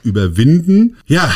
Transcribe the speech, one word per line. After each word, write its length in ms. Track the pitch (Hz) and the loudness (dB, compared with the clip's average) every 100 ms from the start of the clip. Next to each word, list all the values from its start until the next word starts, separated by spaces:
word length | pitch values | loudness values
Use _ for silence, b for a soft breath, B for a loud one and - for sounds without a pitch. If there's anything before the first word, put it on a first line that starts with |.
überwinden. 920 | 117 101 92 85 127 170 170 196 233 B B | -6 -2 -2 0 2 2 2 2 0 B B
Ja. 280 | 170 160 | -2 -2